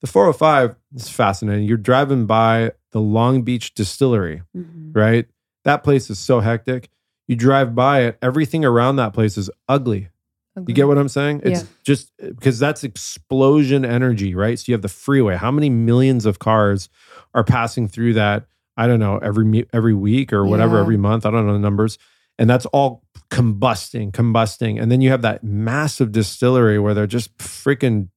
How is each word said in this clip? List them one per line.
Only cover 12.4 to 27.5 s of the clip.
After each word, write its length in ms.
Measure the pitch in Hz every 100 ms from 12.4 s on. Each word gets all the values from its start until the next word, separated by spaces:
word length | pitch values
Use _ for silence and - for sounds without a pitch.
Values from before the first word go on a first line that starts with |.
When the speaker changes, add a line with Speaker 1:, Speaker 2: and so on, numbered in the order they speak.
| 135 117
Speaker 1:
that's 240 | 143 151
explosion 1000 | 139 - - - _ 135 135 151 139 139 131
energy, 500 | 120 127 113 98 90
right? 240 | 104 120
So 60 | -
you 60 |
have 80 | 120
the 60 | 95
freeway. 480 | - - 139 113 90
How 120 | 104
many 180 | 147 147
millions 560 | 120 113 120 131 127 110
of 100 | 98
cars 500 | - 110 104 98 - _ _ - _
are 100 | - 107
passing 420 | 123 120 - 110
through 260 | - 117 110
that, 300 | 104 104 - _ _ -
I 100 | 117
don't 120 | 117
know, 180 | 107 101
every 260 | 104 104 110
me-, 200 | 107 120
every 220 | 117 113 107
week 380 | 101 120 131
or 120 | 104 98
whatever, 300 | 104 113 113
Speaker 3:
Yeah. 60 |
Speaker 1:
every 160 | 101 110
month? 280 | 101 113 104
I 60 |
don't 160 | 113 104
know 60 |
the 60 | 104
numbers. 380 | 104 101 110 - _ _ _ _
And 120 | 113
that's 160 | 127 -
all 360 | 143 139 117 _ - _
combusting, 800 | - 120 101 123 107 - 123 104
combusting. 680 | 92 117 113 110 - 117 110
And 100 | 113
then 100 | 127
you 80 | 131
have 100 | 131
that 220 | 113 -
massive 680 | 110 101 113 131 151 - 123
distillery 680 | 107 104 - 123 127 117 104
where 160 | 104
they're 140 | 104 104
just 280 | 117 117 _
freaking 720 | -